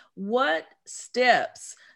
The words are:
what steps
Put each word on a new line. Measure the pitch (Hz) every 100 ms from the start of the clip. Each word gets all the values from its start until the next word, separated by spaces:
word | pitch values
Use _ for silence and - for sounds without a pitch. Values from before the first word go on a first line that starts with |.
| - -
what | 196 247 285 320 - _ -
steps | - - 240 247 175 - - - - -